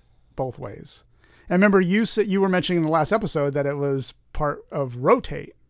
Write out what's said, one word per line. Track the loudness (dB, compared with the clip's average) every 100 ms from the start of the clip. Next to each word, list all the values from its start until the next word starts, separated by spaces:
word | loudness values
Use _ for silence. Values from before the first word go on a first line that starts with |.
| _ _ _ -8
both | -8 -8
ways. | -14 -14 -18 -20 _ _ _ _ -2
And | 4
remember, | 6 6
you | 4 2 0
said, | 0 0
you | 2
were | 2
mentioning | 2 0 0
in | 2
the |
last | 0 2
episode | 0 0 -2 0 0
that | -2
it | -2
was | -2 -2 -6 -12 _
part | -4 -4 -4 -8
of | -6 -6 -2
rotate, | 2 2 0 -10 -12 -20 _